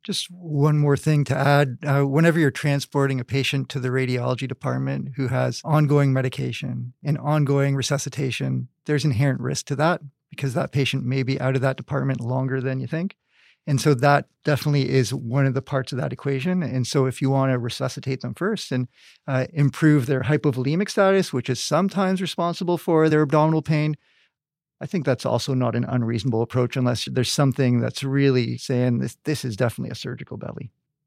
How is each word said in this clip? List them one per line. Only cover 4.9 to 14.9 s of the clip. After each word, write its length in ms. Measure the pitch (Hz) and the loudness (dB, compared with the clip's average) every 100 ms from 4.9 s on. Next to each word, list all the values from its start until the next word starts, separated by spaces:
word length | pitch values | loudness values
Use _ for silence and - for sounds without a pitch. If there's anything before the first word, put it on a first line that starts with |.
| 139 135 131 | -4 -6 -4
who 140 | 131 | -2
has 320 | 127 127 117 - | 0 -2 -4 0
ongoing 480 | 151 151 143 139 | 2 4 4 4
medication 800 | 131 127 - 127 117 135 127 123 - | 2 -2 -4 -6 -6 -8 -8 -8 -10
and 140 | 156 147 | -4 -4
ongoing 580 | 143 151 143 139 139 139 | 0 0 2 2 2 0
resuscitation, 920 | 127 139 139 - 135 120 135 127 123 _ - | -2 -2 -4 -4 -4 -4 -4 -4 -6 _ -4
there's 180 | 147 | 0
inherent 380 | 147 110 143 131 | 0 2 2 0
risk 240 | 131 - - | -4 -6 -6
to 100 | 131 | 0
that 240 | 156 175 143 _ _ | 0 0 -6 _ _
because 240 | - 139 | -6 -4
that 180 | 120 139 | -2 -2
patient 320 | 143 131 135 | 0 0 0
may 200 | 123 135 | -2 -2
be 180 | 123 131 | -2 -2
out 140 | 131 131 | 0 0
of 60 | |
that 160 | 131 131 | 0 -2
department 440 | - 143 135 135 | -6 -4 -2 -4
longer 400 | 120 131 131 131 | -2 -2 -2 -2
than 180 | 131 131 | -4 -4
you 60 | 127 | -4
think. 320 | 160 190 - _ _ _ _ - | -4 -6 -8 _ _ _ _ -2
And 140 | 135 | 2
so 140 | 151 131 | 2 4
that 320 | 143 143 - _ | 4 4 0 _
definitely 480 | - 143 151 147 135 | 0 0 2 0 2